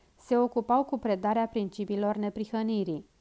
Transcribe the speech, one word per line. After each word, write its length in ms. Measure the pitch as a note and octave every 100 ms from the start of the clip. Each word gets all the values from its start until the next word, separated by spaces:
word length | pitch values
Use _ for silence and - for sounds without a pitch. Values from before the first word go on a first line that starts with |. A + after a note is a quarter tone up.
| _ -
se 220 | - A#3+
ocupau 460 | A#3+ A#3+ A3 B3
cu 140 | C4+ B3
predarea 500 | A3+ F#3+ G#3 A3 A3+
principiilor 680 | A#3 G3 - G3+ G3+ G#3 G#3+
neprihănirii. 920 | G#3 G#3 G#3+ A3 A3 G#3+ F3+ D3+ - _